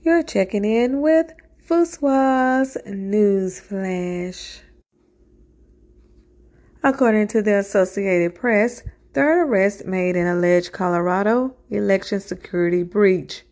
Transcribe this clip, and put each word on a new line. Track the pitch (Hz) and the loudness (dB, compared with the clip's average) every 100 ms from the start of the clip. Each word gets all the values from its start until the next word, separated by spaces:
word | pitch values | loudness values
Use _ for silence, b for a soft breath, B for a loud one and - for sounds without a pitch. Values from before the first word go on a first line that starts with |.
You're | 330 339 | 2 0
checking | 320 202 190 208 | 0 -2 -2 0
in | 208 220 247 277 | 0 0 0 0
with | 294 320 330 - _ _ | 2 2 2 -8 _ _
Fuswa's | _ 330 339 - 285 269 269 262 254 262 262 - - | _ 0 0 0 0 2 2 2 2 0 -2 -4 -10
News | 196 196 208 208 196 185 185 | -10 -2 2 2 2 -2 -6
Flash. | - 196 190 180 180 175 180 180 - - - _ _ _ _ _ _ _ _ _ _ _ _ _ _ _ _ _ _ b b b | -10 -8 -4 -4 -4 -6 -8 -10 -16 -20 -20 _ _ _ _ _ _ _ _ _ _ _ _ _ _ _ _ _ _ b b b
According | 277 269 240 214 208 | -2 2 2 2 2
to | 226 | 0
the | 208 202 | 2 0
Associated | 196 208 185 196 196 180 170 | 0 0 0 0 0 0 0
Press, | 175 247 214 226 - - B _ | -2 0 2 2 -2 -16 B _
third | - 285 330 330 | -2 2 2 2
arrest | 208 196 208 - | 2 0 -2 -6
made | 185 180 180 | -2 -2 0
in | 175 | 0
alleged | 175 175 175 175 | 0 2 2 0
Colorado | - 180 175 175 180 202 233 254 254 _ | -4 -2 0 0 0 0 0 -2 -8 _
election | 208 202 190 - 202 | -4 0 0 -2 -6
security | 196 180 - 180 175 175 | -6 -12 -6 -2 0 0
breach. | 175 190 202 185 143 - _ | -2 2 2 2 -2 -14 _